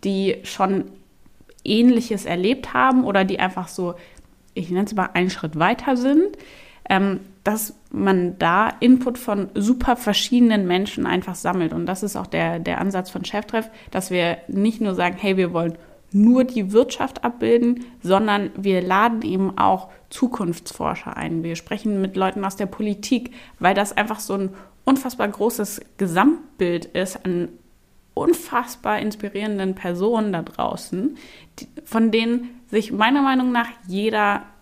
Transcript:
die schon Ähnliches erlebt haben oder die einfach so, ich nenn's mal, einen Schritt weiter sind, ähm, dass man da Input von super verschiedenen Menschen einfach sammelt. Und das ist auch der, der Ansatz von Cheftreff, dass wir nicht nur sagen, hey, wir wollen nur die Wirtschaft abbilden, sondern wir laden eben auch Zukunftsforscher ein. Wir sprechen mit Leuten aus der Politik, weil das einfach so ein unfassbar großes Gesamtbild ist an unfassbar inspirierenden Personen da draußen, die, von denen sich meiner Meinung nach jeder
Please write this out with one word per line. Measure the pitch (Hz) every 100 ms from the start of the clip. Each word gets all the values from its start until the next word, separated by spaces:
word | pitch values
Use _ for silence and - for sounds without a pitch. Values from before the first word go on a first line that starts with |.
die | 190 196 196 -
schon | - - 190 196 - - _ _ - - - -
Ähnliches | - 214 240 233 - 202 -
erlebt | 175 196 269 -
haben | 254 262 254
oder | 247 196
die | 190 190
einfach | 185 185 180
so, | - 175 175 - - - _ _ -
ich | 165
nenn's | 180 202 214
mal, | 185
einen | 175 185
Schritt | - 160 147
weiter | 175 240 - 247
sind, | 254 285 392 - - - - - -
ähm, | 190 196 190 - -
dass | - 214 - - -
man | 208 196 185 175 185
da | 170 180 220 -
Input | 240 254 247 247
von | - 202 196
super | 220 202 254 - 240
verschiedenen | - 202 - 247 240 214 185
Menschen | 180 202 - -
einfach | 180 190 175
sammelt. | 175 185 165
Und | 165 170
das | 190
ist | 208 -
auch | 185
der, | 165 165 170
der | 175 175
Ansatz | 190 190 185
von | 180
Cheftreff, | 180 208 208 226 226 - -
dass | 185 190
wir | 180 170 165 -
nicht | 190 214 220
nur | 214 180
sagen, | 180 185
hey, | 208 190
wir | 175
wollen | 170 170 165 - - _
nur | 202 214 254
die | 254 233 190
Wirtschaft | 208 269 - 262 -
abbilden, | 240 240 226 240 240 240 - -
sondern | 170 190 214 202 196 -
wir | 196 185
laden | 180 190 233 226
eben | 226 185 190 190
auch | 196 190 - - _
Zukunftsforscher | - 247 - 180 170 - - 156 - - -
ein. | 160 165
Wir | 165 165
sprechen | - 202 220 202
mit | 190 190
Leuten | 190 202
aus | 196 190
der | 196
Politik, | - 214 208 - 247 247 - - -
weil | 175
das | 190 202 -
einfach | 220 214
so | -
ein | 196 190 190 - _ -
unfassbar | 269 254 247 208
großes | 202 247 240 202 - - -
Gesamtbild | 190 170 240 330 - - 180 175 -
ist | - 185 - 185
an | 175 175 - _ _ _ _ _
unfassbar | - - 339 - 254 247 - - 214
inspirierenden | 214 208 202 202 214 208 190 190
Personen | 180 175 208 233 208
da | 175
draußen, | 156 - - - - 180 254 - - - - -
die, | - - -
von | 226 226
denen | 220 226 240 240 - -
sich | 208 214
meiner | 202 220 277
Meinung | 277 262 254
nach | 240 233 - 185
jeder | 190 220 214 208 202 - -